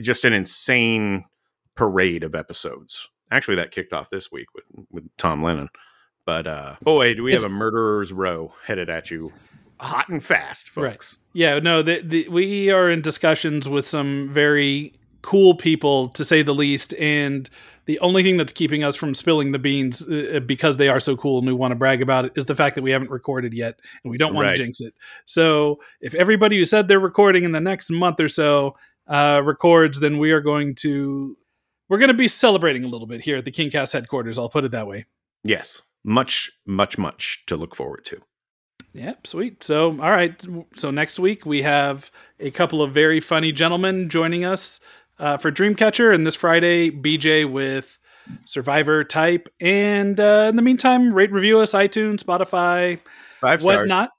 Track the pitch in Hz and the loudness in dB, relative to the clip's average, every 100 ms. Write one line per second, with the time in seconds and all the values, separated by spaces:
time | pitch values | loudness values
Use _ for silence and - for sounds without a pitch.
0 | 113 120 123 104 92 - - 123 113 110 | -4 0 0 0 -2 -6 -2 0 0 0
1 | 104 95 - _ _ _ _ - 110 92 | -2 -4 -8 _ _ _ _ -2 0 2
2 | 92 82 78 80 - 82 76 67 - - | 0 -2 -8 -10 -10 -10 -10 -14 -16 -18
3 | - _ - 123 - 92 76 95 - 80 | -18 _ -6 -4 -2 -4 -4 -10 -8 -10
4 | 69 95 - 65 - - _ - - 85 | -10 -14 -12 -18 -18 -20 _ -20 -18 -18
5 | 80 - 85 76 82 78 71 - _ _ | -18 -6 -4 -2 -2 -4 -8 -18 _ _
6 | _ _ - 82 80 76 69 71 151 151 | _ _ -6 -6 -6 -12 -14 -6 0 2
7 | 120 113 127 127 104 101 110 113 110 107 | 2 0 0 0 0 -4 -2 0 0 -2
8 | 92 95 92 82 80 - - 98 85 82 | -4 -4 -4 -4 -10 -16 -10 -8 -6 -8
9 | - 82 80 - _ _ _ _ 131 127 | -10 -12 -14 -18 _ _ _ _ -8 -4
10 | 165 160 - 147 139 - - 156 135 - | -4 -6 -2 -2 -2 -14 -14 -8 -8 -8
11 | - - _ 170 160 143 170 160 156 170 | -20 -20 _ 0 0 2 2 2 2 -2
12 | 165 165 165 175 196 202 196 190 180 165 | -2 -4 0 -2 -2 -2 2 2 2 0
13 | 156 - 160 156 160 147 135 143 - 151 | -4 -2 0 0 -2 -4 -4 -4 -2 -4
14 | 139 139 139 147 147 147 139 139 151 _ | -4 -6 -4 0 2 2 0 -2 -8 _
15 | _ _ - 196 185 165 165 156 147 135 | _ _ 0 6 6 6 0 0 2 0
16 | 127 - 139 160 147 143 143 139 - - | -2 -4 2 2 2 0 -2 -2 -6 -4
17 | 151 147 143 139 131 - - _ - 156 | -2 -2 -2 -6 -10 -20 -20 _ -8 -2
18 | 180 185 190 180 151 - 151 151 143 - | 2 2 4 2 -2 -4 -2 0 -2 -4
19 | 151 131 170 156 139 135 139 139 131 120 | -4 -2 0 0 0 -2 -2 -2 -2 -6
20 | 160 151 143 151 123 131 160 135 139 131 | -6 -6 -4 -6 -4 -2 0 2 2 2
21 | 151 127 143 127 127 127 127 120 131 131 | 0 -2 0 0 0 -2 -2 0 0 0
22 | 135 131 127 - 127 143 143 143 135 135 | 0 0 -2 -6 -6 0 0 0 -2 -2
23 | 131 127 - 131 123 113 117 - - - | -4 -10 -8 -6 -6 -6 -8 -10 -20 -16
24 | 120 123 156 151 101 90 120 - 117 _ | -12 -2 -2 0 0 0 -4 -8 -12 _
25 | - - - 165 160 151 147 147 - _ | -20 -20 -4 2 4 4 0 -4 -10 _
26 | 123 160 180 214 214 202 160 214 190 196 | -8 0 2 4 4 4 4 2 4 2
27 | 190 - 202 185 175 156 185 185 - 170 | 4 4 6 4 2 -2 -2 -4 -4 0
28 | 180 165 151 - 147 143 139 - _ _ | 0 0 -2 0 2 2 0 -8 _ _
29 | - 147 147 143 143 131 175 165 156 139 | -2 2 4 2 0 2 6 6 6 2
30 | 147 147 156 156 147 147 143 131 151 139 | -2 0 2 2 0 -2 -4 -4 -4 -2
31 | 139 139 135 - _ _ _ _ - 202 | -4 -6 -8 -14 _ _ _ _ -4 2
32 | 269 240 240 - 233 185 160 127 127 117 | 4 4 2 4 4 4 2 0 -6 -10
33 | 113 117 151 135 127 147 147 151 139 139 | -12 -10 -6 -4 -6 -6 -4 -2 -2 -4
34 | 117 131 117 120 117 151 135 113 101 104 | -4 -6 -6 -6 -4 -4 -4 -6 -10 -12
35 | - _ _ _ 107 196 - - _ _ | -16 _ _ _ -4 -4 -4 -14 _ _
36 | 107 120 - - - _ 101 95 104 - | 0 0 0 -4 -6 _ -8 -2 -2 -2
37 | 82 - - - - 78 82 - 67 - | -6 -6 -10 -10 -8 -8 -8 -12 -12 -12
38 | - - _ _ _ _ _ _ - 139 | -16 -18 _ _ _ _ _ _ -20 -14
39 | 127 - - 165 233 _ - 151 165 147 | -14 -14 -12 -8 -8 _ -2 0 0 0
40 | 165 196 170 170 180 170 - - 143 143 | 0 2 0 -4 -14 -14 -14 -10 -6 -4
41 | 151 - 190 208 156 143 147 143 143 139 | -4 0 -2 -2 -4 -2 2 2 0 -4
42 | - _ _ _ 139 - 165 156 139 143 | -12 _ _ _ -10 -2 -2 0 0 4
43 | 156 160 - 160 160 143 165 175 190 185 | 4 2 0 0 0 0 0 0 0 -2
44 | 170 165 165 175 180 190 - - - - | -2 -2 0 -2 -2 -4 -6 -10 -18 -20
45 | _ - 147 143 156 143 208 202 220 226 | _ -6 -4 0 -2 0 0 4 2 4
46 | 226 170 160 - 170 165 175 175 165 147 | 4 6 2 0 2 4 4 2 2 -2
47 | 151 156 156 156 143 135 135 135 - - | -2 0 2 2 2 -2 -4 -4 -8 -20
48 | _ _ - - - 139 131 151 147 156 | _ _ -20 -18 -10 -6 0 0 2 2
49 | 147 156 165 170 - _ 170 202 208 202 | 0 0 2 0 -4 _ 0 2 2 2
50 | 202 202 208 208 220 233 247 254 254 254 | 0 2 6 6 4 4 2 4 4 4
51 | 247 190 202 196 208 220 214 196 202 220 | 4 4 4 4 4 4 4 2 2 0
52 | 214 208 - 180 185 180 175 175 180 170 | -2 -4 -2 -2 0 0 0 2 0 -4
53 | - - - - 131 160 180 202 208 185 | -12 -20 -20 -4 0 2 4 2 2 0
54 | 240 | -2